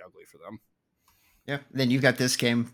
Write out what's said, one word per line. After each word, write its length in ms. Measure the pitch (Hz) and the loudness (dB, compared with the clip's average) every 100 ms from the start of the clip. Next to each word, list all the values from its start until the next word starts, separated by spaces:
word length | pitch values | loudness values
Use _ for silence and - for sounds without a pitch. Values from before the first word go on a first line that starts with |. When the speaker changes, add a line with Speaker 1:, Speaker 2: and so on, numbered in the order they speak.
| 90 | -20
Speaker 1:
ugly 200 | 90 - | -20 -20
for 120 | - | -20
them. 220 | 87 110 _ _ _ _ _ _ _ _ - | -18 -18 _ _ _ _ _ _ _ _ -10
Speaker 2:
Yeah. 120 | 139 - | -10 -8
Then 180 | 135 127 | -2 0
you've 140 | 131 | 4
got 140 | 131 123 | 2 2
this 180 | 127 - | 0 0
game, 360 | 123 120 117 | 0 0 -2